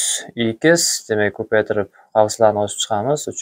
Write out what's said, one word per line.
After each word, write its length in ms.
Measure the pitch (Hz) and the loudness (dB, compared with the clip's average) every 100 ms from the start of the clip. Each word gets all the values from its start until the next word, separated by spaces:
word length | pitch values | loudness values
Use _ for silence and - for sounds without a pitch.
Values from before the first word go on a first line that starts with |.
| - - - | -4 -6 -8
x, 480 | 117 113 110 156 170 - - - | -4 -4 2 4 4 2 -4 -2
demak, 240 | 107 104 101 | 0 0 -2
ko'paytirib 500 | 107 107 107 104 95 _ _ | -2 0 0 -2 -4 _ _
qavslarni 460 | 110 107 - 110 104 104 | 2 2 4 2 2 -2
ochib 160 | - | -4
chiqamiz. 460 | - 104 123 147 - | -4 -4 -2 -4 -6
Uch 100 | - | -10